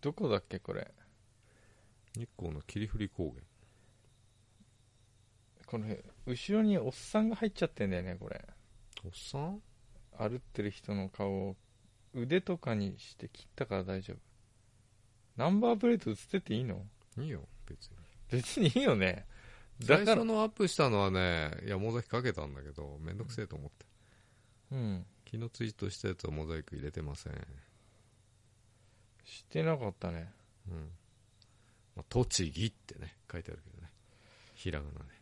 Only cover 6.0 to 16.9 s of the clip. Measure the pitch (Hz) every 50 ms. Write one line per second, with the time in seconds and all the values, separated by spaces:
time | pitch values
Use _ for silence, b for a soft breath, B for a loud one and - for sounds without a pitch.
6 | - - - - - 131 123 123 - - 202 214 220 214 202 180 113 123 - -
7 | - - - 214 220 220 226 196 - 214 - - - 160 - - 101 98 92 90
8 | 90 95 90 90 - - - - - - - - - - - - - - - -
9 | - 87 85 - - - - 135 143 165 196 208 - - - - - - - -
10 | - - - - 113 107 117 127 - - - - 104 104 101 - - - 104 98
11 | 95 95 - - 101 98 98 95 95 98 95 - _ _ - - - - - _
12 | - - - 127 120 127 156 185 185 - 180 170 - - 113 107 101 98 95 -
13 | - - - - - 110 _ - - - - - 139 117 104 95 92 92 95 95
14 | 95 - 90 - - - - - - _ _ - _ - _ - - - _ _
15 | _ - _ - _ _ _ - 120 160 190 208 226 240 233 214 196 240 240 214
16 | - - 110 - - - - 196 - - 110 107 131 123 92 92 95 104